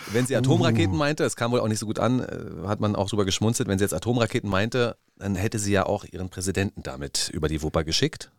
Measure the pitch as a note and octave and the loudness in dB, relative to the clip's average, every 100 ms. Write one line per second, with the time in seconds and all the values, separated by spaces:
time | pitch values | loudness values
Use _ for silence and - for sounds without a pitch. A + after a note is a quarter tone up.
0 | - G#2 B2+ B2 B2+ E3+ E3 A2+ G2 F#2+ | -4 -2 0 0 2 2 2 2 2 0
1 | D3 D3+ D3 - A#2 A#2+ A2 G#2+ G#2+ A2 | 0 0 -2 -2 0 0 0 -2 -4 0
2 | A2 B2+ - E2+ - D#2+ F2 G#2+ G#2+ G#2 | 2 2 -2 -8 -10 -8 -4 0 0 0
3 | G2 G#2 F#2+ F#2 A2 A#2 F#2+ G2 G2+ - | 0 2 2 2 2 2 2 2 2 0
4 | - B2 A2+ B2 G2+ F#2+ A2 B2+ A#2+ - | 0 2 2 0 0 0 2 0 0 -2
5 | _ - G2 F#2+ G#2+ A2 G2 G2+ - - | _ -8 -2 0 0 0 2 4 4 0
6 | F2 F2 F#2 - F#2 F#2 G2 - - C2 | -4 -8 -8 -4 -2 0 0 -2 -10 -8
7 | C#2+ - - - D2+ D#2 D#2 E2 D#2+ D#2+ | -6 -4 -4 0 0 0 0 0 0 0
8 | D3+ - - | 0 -2 -14